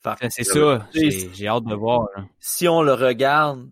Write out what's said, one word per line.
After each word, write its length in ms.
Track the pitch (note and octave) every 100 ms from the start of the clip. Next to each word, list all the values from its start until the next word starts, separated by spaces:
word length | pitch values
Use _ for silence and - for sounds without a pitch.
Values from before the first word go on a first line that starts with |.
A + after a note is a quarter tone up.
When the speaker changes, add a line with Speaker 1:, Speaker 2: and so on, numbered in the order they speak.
Speaker 1:
Fait 120 | -
que 100 | G#2+
Speaker 2:
Ça, 60 | B2
c'est 140 | -
Speaker 1:
c'est 80 | A#2 D3+
Speaker 2:
ça. 300 | D3+ B2+ G#2+
Speaker 1:
c'est 180 | D#3+ D#3
Speaker 2:
J'ai, 200 | A2 F2+
j'ai 140 | F#2 G2+
hâte 160 | A#2
de 100 | A2
voir, 320 | G#2 A2 A#2+ G#2+ G2
là. 80 | G2 _
Speaker 1:
Si 300 | - - F3
on 140 | E3
le 100 | D3+
regarde 760 | B2 B2+ A#2 C3+ D3 D3+ C3+ C3